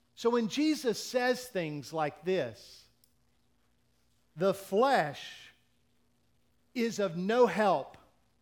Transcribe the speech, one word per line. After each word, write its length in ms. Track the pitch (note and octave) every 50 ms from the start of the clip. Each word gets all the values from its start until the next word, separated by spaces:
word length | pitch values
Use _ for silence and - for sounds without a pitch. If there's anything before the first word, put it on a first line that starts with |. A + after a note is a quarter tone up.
| _ _ _
So 140 | - - A#3+
when 200 | A#3+ A#3+ A#3 G3+
Jesus 540 | - C4 D4+ D#4 D#4 B3+ - B3 G3+ - -
says 440 | - - B3 B3 B3+ B3+ B3+ B3+
things 440 | - - F#3+ E3+ D#3 D3+ D3 C3 A2
like 320 | D#3 D#3+ D3+ D3 D3+ - -
this, 600 | F3 F#3+ F3+ C#3 A#2+ G#2+ - - - - - - _ _ _ _ _ _ _ _ _ _ _ _ _ _ _ _ _ _ _ _ _ _ _ _ _ _ _ _ _ _
"The 160 | D#3 F3 G3 F#3
flesh 1000 | F#3+ - - G3 G3 B3 C#4 C4+ G#3+ E3 D3+ C3+ - - - - - - - - _ _ _ _ _ _ _ _ _ _ _ _ _ _ _ _ _ _ _ _ _ _ _ _
is 240 | B3+ A3+ A#3 G3 -
of 180 | G3+ F#3+ D#3+
no 300 | F3 F3+ G3 A3+ B3 B3
help," 500 | A3 E3+ G3 G#3+ G3+ F3 C#3+ C3 - - - - _ _ _ _ _ _ _